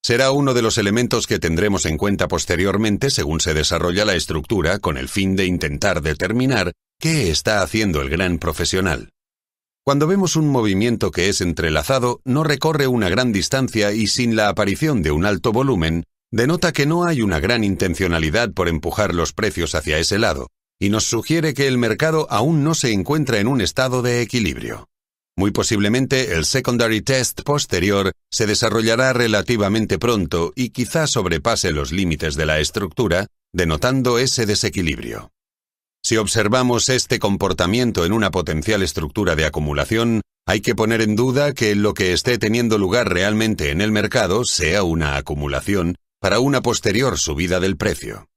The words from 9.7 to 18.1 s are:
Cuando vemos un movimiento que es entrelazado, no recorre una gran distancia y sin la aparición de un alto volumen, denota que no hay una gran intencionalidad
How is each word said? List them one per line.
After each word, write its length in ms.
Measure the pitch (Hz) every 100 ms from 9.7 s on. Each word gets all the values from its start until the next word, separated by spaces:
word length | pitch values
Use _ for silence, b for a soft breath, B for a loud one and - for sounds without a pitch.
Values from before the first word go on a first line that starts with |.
| _
Cuando 240 | - 143 156
vemos 260 | 196 185
un 140 | 160 151
movimiento 640 | 135 110 95 117 117 98
que 160 | 82 92
es 120 | 98
entrelazado, 800 | 90 82 82 78 73 135 120 120
no 180 | - 127
recorre 460 | 156 143 156 156 135
una 200 | 123 95
gran 220 | 98 127
distancia 640 | 98 80 135 127 110 104
y 160 | 104 101
sin 260 | - 120
la 140 | 110 104
aparición 520 | 95 101 98 156 131
de 120 | 78
un 120 | 76
alto 280 | 101 98 127
volumen, 500 | 110 139 107 80 82 82 _ _
denota 400 | 107 123 170 180
que 140 | - 143
no 180 | 170
hay 180 | 175 151
una 160 | 107 80
gran 240 | 98 120
intencionalidad 880 | 104 95 95 80 92